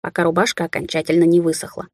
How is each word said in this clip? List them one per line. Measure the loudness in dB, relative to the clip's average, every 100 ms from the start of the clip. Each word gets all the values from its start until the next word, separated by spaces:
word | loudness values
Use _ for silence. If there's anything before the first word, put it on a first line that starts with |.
пока | -10 -2
рубашка | 0 2 0 -2
окончательно | -6 -6 -6 -6 0 2
не | 4 4
высохла. | 2 -2 -6 -14 -16